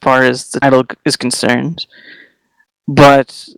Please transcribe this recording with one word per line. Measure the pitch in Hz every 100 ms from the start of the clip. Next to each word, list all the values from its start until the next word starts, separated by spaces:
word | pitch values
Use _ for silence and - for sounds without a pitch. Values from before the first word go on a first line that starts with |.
far | 135 131
as | 127 127 -
the | -
title | 139 131 123 -
is | 151 -
concerned. | 123 - - 120 139 170 - - - - _ _ _ _ _ _ -
But | 139 139 139 131 - -